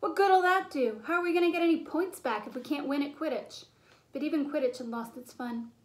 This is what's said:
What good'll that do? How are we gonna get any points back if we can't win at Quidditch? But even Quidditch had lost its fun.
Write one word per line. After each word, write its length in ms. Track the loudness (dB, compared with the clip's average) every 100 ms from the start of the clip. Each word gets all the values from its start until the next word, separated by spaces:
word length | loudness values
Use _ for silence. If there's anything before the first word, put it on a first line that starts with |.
What 160 | -4 2
good'll 260 | 6 6
that 280 | 6 2 0
do? 300 | 0 0 -2
How 120 | -2 0
are 60 |
we 120 | 2
gonna 180 | 2 2
get 100 | 4
any 220 | 2 2
points 360 | 0 -2 -2 -4
back 280 | -4 -4 -6
if 80 | -10
we 60 |
can't 260 | -6 -4 -2
win 160 | -2
at 140 | -2 -4
Quidditch? 480 | -4 -4 -8 -18 -20 _ _ -20 _
But 100 | -6
even 260 | -2 -2 0
Quidditch 280 | 0 -2 -2
had 100 | -8
lost 300 | -8 -8 -12
its 160 | -18
fun. 380 | -12 -8 -8 -10 _